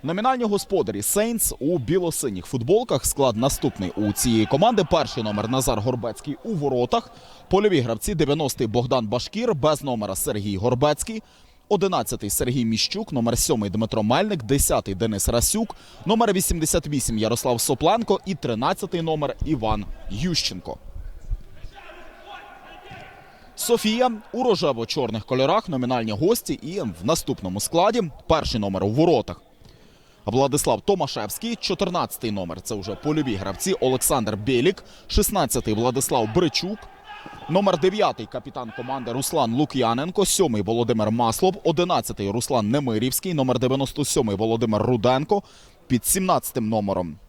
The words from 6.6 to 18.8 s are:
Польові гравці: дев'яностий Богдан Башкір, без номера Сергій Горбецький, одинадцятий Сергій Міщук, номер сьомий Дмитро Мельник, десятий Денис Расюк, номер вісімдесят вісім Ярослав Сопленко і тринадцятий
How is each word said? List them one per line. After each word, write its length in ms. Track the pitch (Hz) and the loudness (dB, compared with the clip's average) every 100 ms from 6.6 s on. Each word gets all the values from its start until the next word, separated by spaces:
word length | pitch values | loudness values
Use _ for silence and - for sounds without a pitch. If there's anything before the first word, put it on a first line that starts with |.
| 143 127 123 233 - - - - - | 0 0 0 0 -2 -20 -20 -20 0
Польові 300 | 185 208 170 | 4 4 4
гравці: 360 | 117 113 - 175 | 2 -2 -4 0
дев'яностий 520 | 147 143 143 - 113 | 2 2 0 -2 0
Богдан 400 | 110 123 127 110 | 0 2 0 0
Башкір, 480 | 120 - 202 240 170 | -2 -4 -4 -2 2
без 280 | 151 147 | 2 2
номера 320 | 143 120 101 95 | -2 -4 -4 -4
Сергій 420 | - 110 101 95 | -2 -2 -2 0
Горбецький, 680 | 104 123 147 151 - - - _ - _ _ | 2 2 2 0 -4 -8 -12 _ -20 _ _
одинадцятий 600 | 208 190 170 113 120 104 | 0 2 0 -2 -6 -4
Сергій 360 | - 127 131 113 | -2 0 0 0
Міщук, 460 | 110 - 196 226 | 0 -2 -4 -4
номер 260 | 139 117 120 | -2 0 0
сьомий 320 | - 131 104 | 0 0 0
Дмитро 340 | 104 113 113 | -2 0 0
Мельник, 400 | 107 139 208 190 | 2 2 2 -2
десятий 520 | 107 139 - 135 104 95 | 0 0 2 0 -2 -2
Денис 340 | 113 101 - | -2 0 0
Расюк, 460 | 117 117 208 220 - - - - | 2 2 0 -2 -6 -20 -10 0
номер 280 | 220 233 | 4 4
вісімдесят 540 | 190 - 170 156 175 151 | 4 0 0 0 0 0
вісім 300 | 147 - 110 | -2 -2 0
Ярослав 440 | 110 120 131 120 | 0 0 0 0
Сопленко 580 | - 131 156 220 226 196 - | 0 2 2 2 2 0 0
і 100 | 175 | -6
тринадцятий 640 | 135 110 135 190 | -4 -2 -2 -2